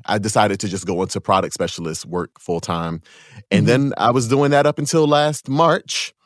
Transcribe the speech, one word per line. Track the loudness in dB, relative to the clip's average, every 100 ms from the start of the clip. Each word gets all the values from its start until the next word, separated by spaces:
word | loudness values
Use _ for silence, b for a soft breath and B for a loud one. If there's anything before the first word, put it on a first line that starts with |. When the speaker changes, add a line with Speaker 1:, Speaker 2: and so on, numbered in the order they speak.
| -4
Speaker 1:
I | -2
decided | 0 2 2 0
to | -4
just | -6 -4
go | -4
into | -4 -4
product | 0 0 0
specialist | -4 -6 -6 -8 -8 -8
work | -8 -8 _
full | -6 -6
time. | -4 -6 -6 -8 b b b b b
And | 2 4
Speaker 2:
Mm-hmm. |
Speaker 1:
then | 4 2 0
I | 2
was | 2 2
doing | 2 4
that | 4 4
up | 0
until | -2 2 2
last | 2 0 -2 -4
March, | 2 2 2 -2 -8 -8 -12